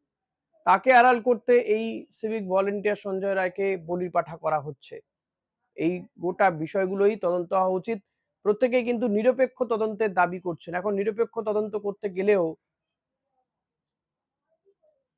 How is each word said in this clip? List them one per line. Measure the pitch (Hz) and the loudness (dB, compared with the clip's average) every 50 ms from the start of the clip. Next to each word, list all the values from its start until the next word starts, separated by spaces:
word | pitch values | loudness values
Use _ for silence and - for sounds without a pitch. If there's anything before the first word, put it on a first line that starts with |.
| _ _ _ _ _ _ _ _ _ _ _ _ _ | _ _ _ _ _ _ _ _ _ _ _ _ _
তাকে | - 185 196 196 254 262 | 2 2 4 6 6 8
আড়াল | 240 240 254 247 240 | 8 8 8 6 4
করতে | 208 247 240 220 - - 240 240 - - 214 | 2 2 0 2 2 4 4 4 4 2 0
এই | 220 226 226 220 220 - - | -2 -2 -4 -6 -8 -12 -14
সিভিক | _ - - 214 220 226 202 185 | _ -10 -8 -6 -6 -6 -4 -2
ভলেন্টিয়ার | 180 190 196 202 208 208 185 208 208 202 - | 0 0 0 0 -2 -2 -2 -2 -2 -2 -4
সঞ্জয় | 202 190 190 185 202 196 | -6 -6 -4 -2 -2 -2
রায়কে | 190 185 185 180 196 196 196 190 180 | -2 -2 -2 -2 -2 -2 -2 -2 -4
বলির | 160 160 175 180 180 180 | -4 -6 -4 -4 -4 -2
পাঠা | 160 175 165 160 165 160 | -2 -2 -4 -4 -6 -8
করা | - 156 156 151 | -4 -2 -2 -2
হচ্ছে। | 135 151 143 - - - - - - _ _ _ _ _ _ _ _ _ _ _ _ _ _ - | -4 -6 -12 -14 -16 -20 -20 -20 -20 _ _ _ _ _ _ _ _ _ _ _ _ _ _ -4
এই | 156 160 180 180 175 208 _ - | -2 -2 -2 -4 -8 -14 _ -8
গোটা | 165 175 175 - 208 190 | -6 -6 0 2 2 2
বিষয়গুলোই | 175 156 156 160 - 202 190 185 190 196 196 202 220 | 2 0 -4 -4 -2 -2 -2 -2 0 0 2 2 2
তদন্ত | 208 - 175 175 180 175 175 196 | 0 -2 -2 -2 -2 -2 -2 0
হওয়া | 190 190 185 185 185 | 0 0 0 0 -2
উচিত। | 180 - 226 202 - _ _ _ _ _ _ _ - | -4 -6 -6 -8 -8 _ _ _ _ _ _ _ -2
প্রত্যেকেই | 196 208 208 - 247 226 254 233 | 0 0 2 2 2 2 0 0
কিন্তু | 226 240 226 226 240 | 0 -2 -2 -2 0
নিরপেক্ষ | 202 208 214 247 254 254 262 247 - - 262 | 0 2 2 2 2 2 0 -2 -2 -4 -4
তদন্তের | 226 233 214 190 220 214 190 220 214 185 | -2 -2 -2 -2 -4 -2 -2 -4 -2 0
দাবি | 180 180 175 180 185 | 0 0 0 -2 -4
করছেন। | 170 180 165 - - - 165 | -6 -8 -8 -8 -8 -8 -8
এখন | 180 180 208 202 | -6 -4 -2 -2
নিরপেক্ষ | 196 202 214 208 214 233 226 - 233 | -2 -2 -2 -2 -2 -4 -4 -4 -6
তদন্ত | 220 214 208 214 214 214 202 | -4 -2 -2 -2 -2 -4 -6
করতে | 208 202 202 202 - - 202 | -6 -6 -6 -6 -6 -8 -8
গেলেও | 180 180 190 202 208 196 170 160 156 - _ _ _ _ _ _ _ _ _ _ _ _ _ _ _ _ _ _ _ _ _ _ _ _ _ _ _ _ _ _ _ _ _ _ _ _ _ _ 640 _ _ 392 392 _ 659 605 622 554 539 _ _ | -6 -2 2 2 2 4 2 0 -4 -8 _ _ _ _ _ _ _ _ _ _ _ _ _ _ _ _ _ _ _ _ _ _ _ _ _ _ _ _ _ _ _ _ _ _ _ _ _ _ _ _ _ _ _ _ _ _ _ _ _ _ _